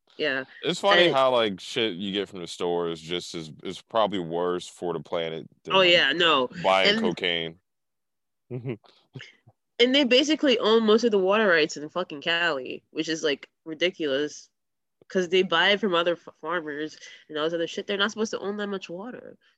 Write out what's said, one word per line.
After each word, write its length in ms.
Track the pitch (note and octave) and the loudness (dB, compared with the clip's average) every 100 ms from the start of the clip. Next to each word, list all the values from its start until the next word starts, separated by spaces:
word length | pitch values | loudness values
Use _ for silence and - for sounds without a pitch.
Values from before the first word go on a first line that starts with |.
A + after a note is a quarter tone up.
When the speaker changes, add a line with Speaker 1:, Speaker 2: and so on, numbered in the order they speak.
| _ - | _ -6
Speaker 1:
Yeah. 280 | D3+ C3+ C3 - | -4 -4 -8 -8
Speaker 2:
It's 180 | - E3+ | -6 -2
funny 280 | G3 G3 F3 | 4 6 6
Speaker 1:
And 20 | |
Speaker 2:
how, 220 | C#3 C3 | 6 4
like, 260 | B2 A2 F#2 | 4 2 -2
shit 360 | - - A2 E2+ | -6 -2 -2 -2
you 180 | G2+ | -4
get 160 | G2 F#2+ | -2 -4
from 120 | G2 | -6
the 60 | E2+ | -12
store 420 | - F2+ F2 E2+ | -4 -2 0 -2
is 120 | E2 | -6
just 340 | D#2+ F2+ - E2+ | -6 -8 -6 -10
as, 160 | D#2+ C#2 | -12 -12
is 180 | F#2+ F2 | -12 -12
probably 380 | - A2+ G#2 G2 | -4 0 2 0
worse 480 | E2 E2 F2+ F2+ - | -4 -2 -2 -2 -6
for 260 | - F2 | -10 -6
the 60 | E2 | -6
planet 460 | D2 F2 E2 D#2+ - _ | -6 -6 -4 -8 -14 _
than, 120 | - F#3+ | 0 2
Speaker 1:
Oh, 60 | |
Speaker 2:
like, 100 | F#3 | 4
Speaker 1:
yeah, 200 | F3 C#3+ | 4 2
no. 360 | D#3 E3+ D3 B2+ - | 2 2 2 0 -2
Speaker 2:
buying 400 | F#2 F#2+ F#2+ A2 | 2 4 4 2
Speaker 1:
And 20 | |
Speaker 2:
cocaine. 640 | F#2+ F2 F#2 E2+ E2 E2+ _ _ _ _ _ _ _ _ _ | 0 -2 -2 -2 -4 -12 _ _ _ _ _ _ _ _ _
<laughs> 300 | B2 A#2+ A2 - _ _ - - _ _ _ _ _ | -12 -10 -10 -12 _ _ -20 -20 _ _ _ _ _
Speaker 1:
And 160 | B3 C4+ | 2 4
they 80 | |
basically 560 | C4+ B3 D4 D4+ D4 A#3+ | 4 4 4 2 2 2
own 240 | G3+ A3+ A3 | 4 4 6
most 180 | A3 | 4
of 80 | A#3+ | 4
the 60 | G3+ | 2
water 280 | F#3 G#3 G#3+ | 4 2 4
rights 300 | E3 D#3 D3+ | 4 2 -2
in 100 | D3+ | -10
fucking 320 | F3 F3+ D3+ | -8 -8 -8
Cali, 640 | D3+ E3+ E3+ C#3+ B2+ - - | -4 -2 -2 -2 -6 -12 -10
which 180 | - D#3+ | -8 -4
is, 140 | D#3+ | -2
like, 260 | D#3 C#3+ - _ D#3+ | -2 -2 -6 _ -16
ridiculous. 840 | D#3 F3 - D3+ C3+ D3 - - _ _ _ _ _ _ | -4 -4 -2 -2 -2 -4 -8 -20 _ _ _ _ _ _
'Cause 200 | F#3+ F3+ | -4 2
they 140 | F#3 | 2
buy 260 | F#3 E3 F#3 | 2 2 2
it 80 | G#3 | 2
from 140 | G#3 E3+ | 2 0
other 180 | E3+ | 0
f-, 160 | E3 - - | -2 -6 -14
farmers 560 | D#3 F3 D3+ D3 D3+ - - - _ | -6 -6 -6 -8 -10 -10 -20 -20 _
and 80 | D3+ | -4
all 80 | D#3 | -4
this 80 | |
other 140 | E3+ E3 | -2 -4
shit. 200 | - G3 | -6 -6
They're 100 | G3+ | -2
not 140 | G3+ | -2
supposed 200 | G#3 A3+ | -2 -6
to 80 | - | -4
own 180 | G3 G#3 | -6 -6
that 100 | G3+ | -6
much 220 | G3 - | -8 -10
water. 480 | F3 A3+ G#3 G#2+ - _ | -12 -12 -14 -18 -20 _